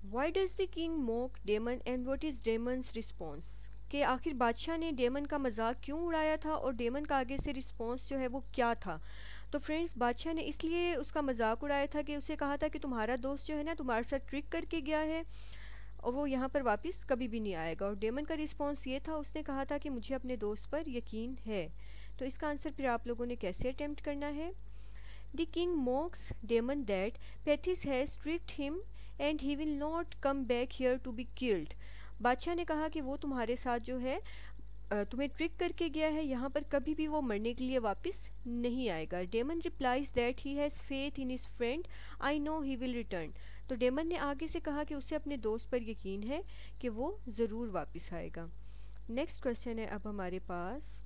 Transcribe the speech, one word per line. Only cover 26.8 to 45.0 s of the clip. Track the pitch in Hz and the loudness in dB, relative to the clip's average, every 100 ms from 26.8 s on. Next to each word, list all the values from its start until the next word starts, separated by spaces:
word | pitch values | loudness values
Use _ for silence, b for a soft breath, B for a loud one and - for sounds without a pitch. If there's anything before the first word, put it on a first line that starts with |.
| 226 | 2
that | 190 196 - B B - | 2 2 -2 B B 4
Pethys | 294 359 370 285 | 4 4 0 2
has | 262 285 - | 2 2 -2
tricked | 294 339 - - | -2 -2 -2 -2
him | 277 330 440 B B | -2 -2 -4 B B
and | B 285 302 | B 2 2
he | 277 285 | 2 0
will | 311 285 | 0 0
not | 294 320 349 - 277 | 0 0 -2 0 2
come | 277 247 | 2 2
back | 240 254 - | 2 2 2
here | 254 254 | 2 4
to | 254 233 | 0 -4
be | 247 - | -6 -2
killed। | 247 196 151 - B B B B | 4 4 2 -6 B B B B
बादशाह | 233 254 - | 4 4 4
ने | 339 | 2
कहा | 349 311 311 | 2 2 2
कि | 311 | 0
वो | 262 285 | -2 -2
तुम्हारे | 294 262 226 247 | 0 0 2 2
साथ | 262 240 | 2 0
जो | 226 254 | 0 -2
है, | 247 302 - B B B - - - | 0 0 -2 B B B -6 -8 0
अ, | 208 | 0
तुम्हें | 202 240 277 | 0 0 0
trick | - 330 - | 2 0 2
करके | 349 349 339 | 0 2 0
गया | 294 311 | 4 2
है, | 302 | 4
यहाँ | 311 254 269 | 2 0 2
पर | 277 | 0
कभी | 294 285 262 | 2 0 2
भी | 311 311 | 0 2
वो | 302 | 2
मरने | 262 208 220 | 2 2 2
के | 240 | 0
लिए | 254 262 | 2 2
वापस | 220 196 339 381 - - - | 2 0 0 -4 -6 -6 -4
नहीं | 240 240 247 240 | 0 2 2 2
आएगा। | 165 156 175 | 0 0 -2
Damon | 180 220 254 339 | 0 2 2 0
replies | 339 - 262 247 285 | -2 2 4 4 2
that | - 240 254 | 2 2 0
he | 285 277 | -2 0
has | 294 294 | 0 0
faith | - 269 285 285 | -4 -2 -2 -2
in | 262 254 | -2 -2
his | - - | -4 -2
friend, | 233 285 359 B B B | 0 0 -2 B B B
I | 269 302 | 2 2
know | 294 311 | 2 0
he | 277 269 | 0 0
will | 254 240 | 0 0
return। | 226 185 156 - B B - | -2 -2 -4 -6 B B -4
तो | |
Damon | 254 247 262 330 | 4 4 4 2
ने | 339 | 2
आगे | 294 277 320 | 0 0 -2
से | 349 | -2
कहा | 320 294 | 0 0
कि | 302 | 0
उसे | 294 | -2